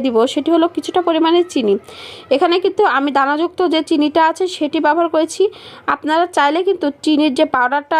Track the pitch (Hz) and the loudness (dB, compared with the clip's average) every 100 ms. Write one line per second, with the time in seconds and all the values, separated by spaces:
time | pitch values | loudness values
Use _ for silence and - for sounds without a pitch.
0 | 254 226 262 302 294 330 330 311 - 359 | 2 2 0 0 0 2 0 -2 -4 -2
1 | 339 320 330 349 349 285 208 196 - - | 0 0 2 2 0 -2 0 -2 -4 -20
2 | - - - 269 349 349 381 381 392 262 | -20 -12 -2 0 2 2 0 0 0 2
3 | 285 277 269 294 339 - 359 311 311 320 | 0 0 0 0 -2 -2 0 0 0 0
4 | 294 330 320 320 370 - - 320 311 330 | 0 2 0 0 -4 -4 -4 0 0 0
5 | 330 320 320 - 415 - - - - 285 | 0 0 -2 0 -2 -4 -20 -12 -6 -4
6 | 285 320 359 330 285 320 381 370 294 285 | -2 0 0 0 0 0 -2 -2 -4 -4
7 | 302 294 302 277 302 262 247 285 285 | 0 2 2 0 0 0 0 -2 -2